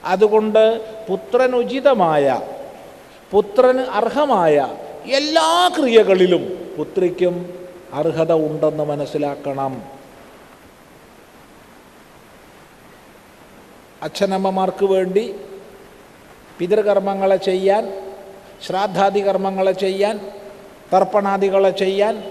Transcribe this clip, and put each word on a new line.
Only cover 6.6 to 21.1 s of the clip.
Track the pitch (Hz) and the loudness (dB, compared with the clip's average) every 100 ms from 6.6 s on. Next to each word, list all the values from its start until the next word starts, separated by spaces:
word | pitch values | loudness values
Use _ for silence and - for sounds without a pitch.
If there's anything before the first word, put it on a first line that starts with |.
| - - | -12 -10
പുത്രിക്കും | 147 196 180 175 180 175 175 - - - - | -6 -2 -2 0 -2 -2 -10 -14 -18 -20 -12
അർഹത | 135 160 160 160 | -4 -4 -2 0
ഉണ്ടെന്ന് | 165 156 156 156 151 | 0 0 -2 -2 -2
മനസ്സിലാക്കണം. | 147 147 180 151 143 139 143 139 135 123 - - - - - - - - - - - - - - - - - - - - - - - - - - - - - - - - - - - - - - - - - - | -6 -6 -6 -4 -6 -6 -8 -6 -6 -8 -16 -20 -20 -20 -20 -20 -20 -20 -20 -20 -20 -20 -20 -20 -20 -20 -20 -20 -20 -20 -20 -20 -20 -20 -20 -20 -20 -20 -20 -20 -20 -20 -20 -20 -20 -20 -20 -20 -20 -20 -20 -14
അച്ഛനമ്മമാർക്ക് | 156 - 196 190 190 190 185 185 | -12 -4 -2 0 0 0 -2 0
വേണ്ടി | 196 190 185 185 233 - - - - - - - - - - - - - | 2 2 2 0 -2 -10 -16 -20 -20 -20 -20 -20 -20 -20 -20 -20 -20 -8
പിതൃകർമ്മങ്ങളെ | 175 214 208 196 196 196 196 190 | 0 2 2 0 0 -2 0 0
ചെയ്യാൻ, | 190 185 190 208 226 - - - - - - - - | 0 0 2 2 -2 -10 -14 -16 -20 -20 -20 -18 -8
ശ്രാദ്ധാദി | 185 208 185 196 196 | -4 -2 2 2 2
കർമ്മങ്ങളെ | 196 190 190 190 190 | 0 0 -2 0 0
ചെയ്യാൻ, | 185 196 190 202 214 - - - - - - - | 0 -4 0 -2 -2 -10 -16 -20 -20 -20 -20 0
തർപ്പണാദികളെ | 185 190 | 2 2